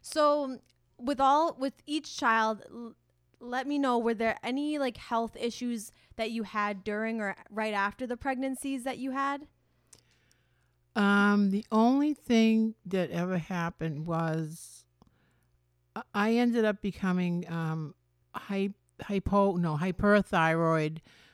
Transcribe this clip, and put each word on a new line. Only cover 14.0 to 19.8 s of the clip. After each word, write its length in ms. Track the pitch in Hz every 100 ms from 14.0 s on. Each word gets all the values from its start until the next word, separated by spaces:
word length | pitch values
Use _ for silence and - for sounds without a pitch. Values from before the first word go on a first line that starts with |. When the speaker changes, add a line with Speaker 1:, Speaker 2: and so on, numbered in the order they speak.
| 160
Speaker 2:
was 800 | 165 160 160 156 170 - - _ _ _ _ _ _ _ _ _ _ _ 220
I, 60 | -
I 180 | 208 214
ended 300 | 233 240 233
up 160 | 220 202
becoming, 600 | 202 - 190 180 175 175 180
um, 440 | 165 160 160 151 - _ _ _
hy-, 400 | - - 196 196 - _ -
hypo-, 540 | - 196 - 202 202 175
no, 200 | 170
hyperthyroid, 1200 | 151